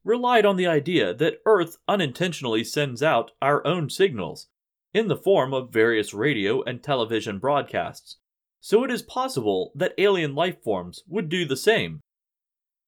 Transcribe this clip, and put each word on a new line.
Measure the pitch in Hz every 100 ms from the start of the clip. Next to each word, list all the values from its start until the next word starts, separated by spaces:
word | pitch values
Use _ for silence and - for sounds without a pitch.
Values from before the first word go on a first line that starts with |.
relied | 190 240 247 240 202
on | 185
the | 175
idea | 151 151 160 95
that | 120 160 - 208
Earth | 202 165 - -
unintentionally | 196 143 123 180 151 127 110 117
sends | 147 139 117
out | 156 120 - -
our | 135 143 143
own | 180 143
signals, | - 196 110 80 - - _ _ _ _
in | 214 214
the | 131
form | 185 185 131
of | 131 120
various | 110 113 110 101
radio | 104 143 113 98 131
and | 127 123
television | 147 131 110 113 110 98
broadcasts, | 127 143 - 98 82 - - - _ _ _ _
so | - 214
it | 254
is | 240
possible | - 254 262 135 104 92 - 143
that | 185 -
alien | 202 185 151 139
life | 180 -
forms | 117 95 87 - -
would | 202 160
do | 180 156
the | 131
same. | 208 214 85 78 _ _ _ _ _ _ _ _